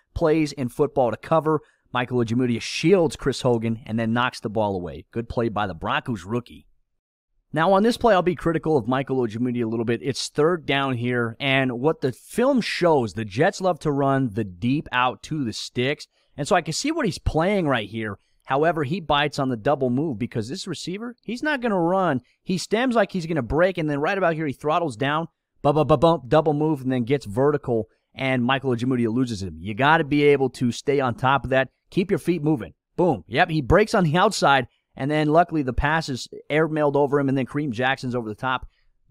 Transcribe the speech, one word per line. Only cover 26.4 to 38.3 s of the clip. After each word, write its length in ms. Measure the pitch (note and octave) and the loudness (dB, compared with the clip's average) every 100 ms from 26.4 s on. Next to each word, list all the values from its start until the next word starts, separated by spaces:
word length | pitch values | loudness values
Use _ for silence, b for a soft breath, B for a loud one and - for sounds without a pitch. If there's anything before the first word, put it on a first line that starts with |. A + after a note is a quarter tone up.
| D#3 | 4
move, 280 | D3 D#3 D3 | 2 0 0
and 100 | C3 | -2
then 100 | C3 | -2
gets 240 | A2+ C#3 G#2 | 0 -2 -2
vertical, 600 | G2+ C#3+ D3 - A#2 G#2+ _ _ | 0 2 2 0 -2 -4 _ _
and 300 | - C3+ C3 | -6 -2 0
Michael 260 | A#2+ C3+ C3+ A#2+ | 2 0 0 -2
Ojemudia 360 | B2 B2+ A2+ | 0 0 0
loses 300 | A#2 B2+ G#2 | 0 -2 -4
him. 140 | F#2+ D#2+ | -8 -8
You 160 | F#2+ | -8
gotta 300 | G#2+ C#3 E3 | 0 2 2
be 180 | C#3+ D3 | 2 4
able 280 | D3 C#3+ C3 | 4 4 2
to 200 | - B2 | -2 -2
stay 300 | - - C#3 | -2 -2 0
on 160 | B2+ A2 | 0 0
top 260 | B2+ C3+ | 0 0
of 80 | B2+ | 2
that. 200 | C3 C3 _ _ | 0 -2 _ _
Keep 220 | - E3 | -4 0
your 80 | F3 | -2
feet 240 | - F3 | 0 0
moving. 300 | D3 D3 F#2 - _ | 0 -2 -4 -16 _
Boom. 300 | - F3 A2+ - | 0 0 0 -2
Yep, 240 | B2 F3+ | 0 2
he 100 | D#3 | 0
breaks 320 | A#2 E3+ A3 | 4 4 4
on 120 | A3 | 2
the 120 | E3+ E3 | 2 4
outside, 520 | G#3 - D#3+ C3+ A#2+ _ _ - | 2 2 4 2 0 _ _ -8
and 120 | C3+ | -2
then 180 | D3+ D3+ | 0 4
luckily 340 | D#3 F3+ D#3+ | 4 4 0
the 100 | B2+ | -2
pass 360 | A#2+ C#3+ D#3+ D3+ | 0 0 0 -2
is 200 | B2 - - - | -8 -10 -14 -2
airmailed 460 | D3 D#3+ D#3 D3 C#3 | 0 0 2 2 2
over 220 | C#3+ C#3+ | 2 2
him, 100 | C#3 | 2
and 100 | C3+ | 0
then 80 | B2+ | -2
Kareem 240 | C#3+ D3+ | -4 -6
Jackson's 440 | G#2+ B2+ C3+ C3 | -2 -2 -2 -4
over 140 | A#2+ | -6
the 60 | A2 | -6